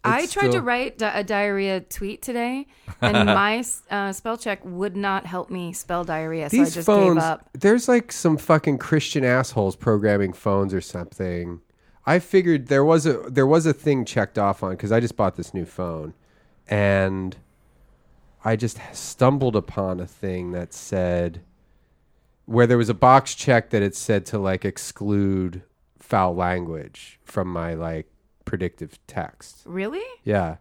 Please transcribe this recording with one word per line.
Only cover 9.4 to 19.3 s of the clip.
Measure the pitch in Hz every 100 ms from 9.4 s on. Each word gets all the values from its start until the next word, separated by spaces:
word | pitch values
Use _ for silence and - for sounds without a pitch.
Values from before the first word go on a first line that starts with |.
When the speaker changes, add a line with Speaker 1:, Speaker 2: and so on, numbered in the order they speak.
| 131 - 98 -
Speaker 2:
programming | - 107 104 101 98
phones | 87 - 98 98
or | 95
something. | - 90 85 - 92 87 87 85 _ _ _ _
I | - 175
figured | - 190 175 156 123
there | 139
was | 143 165 151
a, | 127 -
there | 131 135
was | 160
a | 160
thing | 139 151 135
checked | 113 - 101 -
off | 101 101
on, | 95 92
'cause | 104
I | 113
just | 117 -
bought | 98 -
this | 85
new | 95
phone, | 82 - 90 80 78 - _ _ _ _ -
and | 104 101 98 95 95 92 90 _ _ _ _ _ _ _ _ _ _
I | 110 110
just | 117 - -
stumbled | - - - 127